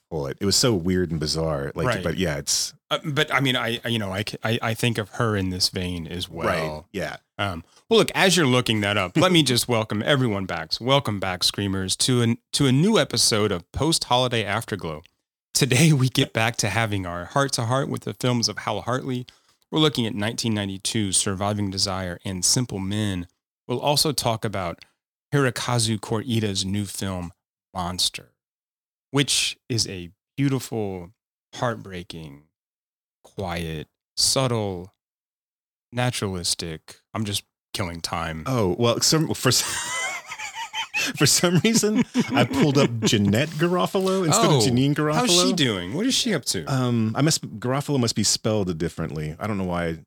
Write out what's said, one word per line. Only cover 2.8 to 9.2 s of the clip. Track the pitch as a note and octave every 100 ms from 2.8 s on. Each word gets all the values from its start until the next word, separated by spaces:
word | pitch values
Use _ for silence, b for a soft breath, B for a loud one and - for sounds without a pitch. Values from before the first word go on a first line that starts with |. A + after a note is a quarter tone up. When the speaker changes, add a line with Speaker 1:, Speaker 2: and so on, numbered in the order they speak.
| -
Speaker 2:
Uh, | D3
but | D#3+ C#3 D3+
I | C3+
mean, | C3+ B2+
I, | A#2 A#2 A#2+
I, |
you | A#2
know, | G2
I, | F#2 -
c-, | -
I, | A2 A#2
I | A#2
think | A2+ A#2+ A2+
of | G2+
her | - A2+ G#2
in | F#2
this | F2+ -
vein | G2+ F2+ E2+ D#2
as | F2 -
well. | E2 F#2+
Speaker 1:
Right. | F2 D#2+ D2+ -
Yeah. | G2 D2+ - _ -
Speaker 2:
Um, | G2+ D#2+ b b -
well, | A3
look, | D3+
as | C#3+ F#3+ F3
you're | C3
looking | B2 A#2 A2
that | G2+ G#2
up, | F2+
let | D#3